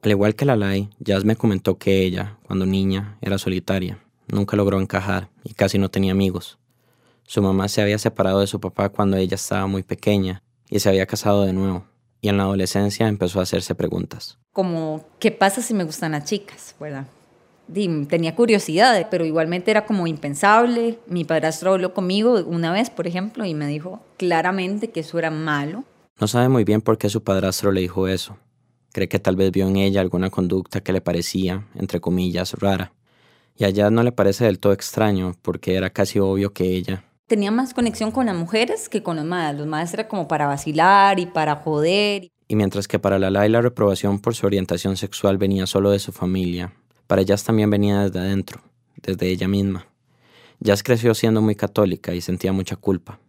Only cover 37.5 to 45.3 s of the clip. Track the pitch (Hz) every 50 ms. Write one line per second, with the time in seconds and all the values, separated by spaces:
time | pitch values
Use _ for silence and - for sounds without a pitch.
37.5 | 220 233 262 247 - - 240 233 226 - 220 214 220 269 254 233 190 170 170 170
38.5 | 190 220 233 247 415 440 - - - 220 - - 170 160 151 160 180 180 165 151
39.5 | 143 143 147 151 156 151 165 170 - 208 220 220 - 196 165 147 165 151 151 143
40.5 | 143 139 - 156 147 156 160 185 196 202 196 196 196 185 180 175 - 160 156 151
41.5 | 147 147 151 165 156 147 151 165 180 202 208 208 202 196 180 175 _ _ _ _
42.5 | - 107 104 95 92 101 98 - - - - 98 98 98 98 95 98 101 101 107
43.5 | 110 117 117 123 123 - 107 101 98 92 - 101 98 101 101 - 117 - - 101
44.5 | 101 98 92 - 87 85 - 98 98 95 - 98 - - - 101